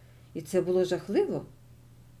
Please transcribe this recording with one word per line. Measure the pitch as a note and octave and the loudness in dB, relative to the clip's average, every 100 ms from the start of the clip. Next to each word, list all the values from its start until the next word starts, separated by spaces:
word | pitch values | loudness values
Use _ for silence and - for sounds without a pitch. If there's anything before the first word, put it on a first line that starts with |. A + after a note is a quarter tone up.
| - - - | -20 -20 -14
і | F3+ | -12
це | - F#3 | -2 0
було | E3+ F#3 | 2 2
жахливо. | F3+ F3 E3+ A#3+ G4 E3+ - - - - - - - - | 2 0 0 0 0 -2 -8 -18 -20 -20 -20 -20 -20 -20